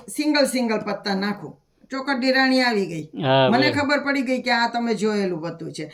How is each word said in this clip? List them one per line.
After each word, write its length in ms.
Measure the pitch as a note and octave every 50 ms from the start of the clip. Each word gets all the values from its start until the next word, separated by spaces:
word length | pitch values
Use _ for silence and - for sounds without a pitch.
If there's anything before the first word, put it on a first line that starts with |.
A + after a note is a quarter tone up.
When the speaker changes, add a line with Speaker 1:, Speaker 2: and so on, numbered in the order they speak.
| - -
Speaker 1:
સિંગલ 380 | - - D4 D4+ D4 D4 C4+
સિંગલ 320 | - A#3+ B3+ A#3+ A3+ A3 G#3
પત્તા 360 | - G#3 G3 - - G#3 G3
નાખું. 420 | F#3+ G3+ G#3 G3 - D#3 C#3 - - _ _ _ _ _ _
ચોકટની 420 | C4 C4+ - C#4+ C#4 A#3+ B3 C4 C4
રાણી 280 | C4 C4 C4 C4 C4
આવી 260 | B3+ A#3+ A#3 G3+ F#3+
ગઈ. 360 | F#3 E3+ D#3+ D3+ - - D3 D3+
Speaker 2:
હા, 260 | C3 C3+ C3+ C3+ C3
Speaker 1:
મને 100 | G#3+ B3+
Speaker 2:
બરાબર. 220 | D4 D4 - C#4+
Speaker 1:
ખબર 240 | C#4+ C4 D4 C#4 -
પડી 180 | C#4+ C#4 C4+ B3
ગઈ 200 | A#3+ B3+ A#3+ -
કે 80 | B3+
આ 180 | A#3+ A#3 A#3 A#3
તમે 260 | A#3+ A#3+ A#3 A#3 A3+
જોયેલું 480 | F3 G3+ G#3+ G#3 G3+ G3 F#3 F3 D#3+ D#3
પત્તું 300 | E3+ E3 E3 E3 D3+ D3
છે. 180 | - D3+ D3+